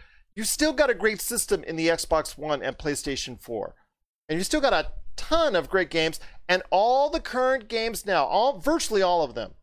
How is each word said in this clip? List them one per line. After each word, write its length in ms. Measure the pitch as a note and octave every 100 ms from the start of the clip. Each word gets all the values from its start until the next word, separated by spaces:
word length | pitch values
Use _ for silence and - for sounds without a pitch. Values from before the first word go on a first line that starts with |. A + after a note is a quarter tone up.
| - - _
You 100 | G3+
still 300 | A3 - D4+
got 160 | C4 C#4
a 40 |
great 280 | G#3 G#3+ G#3
system 420 | - A#3+ - F3+
in 120 | - D#3+
the 120 | E3
Xbox 480 | E3 - D#3 - -
One 260 | D3+ C#3+
and 140 | C3 -
PlayStation 640 | D#3 C#3+ C#3+ C3 C3 A#2
four. 340 | - A2 - - _ _ _ _ -
And 80 | D#3+
you 80 |
still 160 | F#3+ D#4
got 140 | C4
a 180 | F3 - - - -
ton 400 | - D#4+ D#4 F3+
of 140 | C#3
great 180 | F#3+ E3+
games, 320 | E3 D#3+ - - - -
and 160 | F#3 -
all 380 | F#3 A3+ C4+ D4
the 120 | A3+
current 480 | - B3 B3+ C4 G#3
games 360 | A3+ A3+ G3+
now, 220 | G3+ F3 C3+
all, 320 | G3 C4 G#3+
virtually 420 | C#4 E4 - G#3
all 220 | F#3 F3
of 120 | C3+
them 200 | A2+ G2 -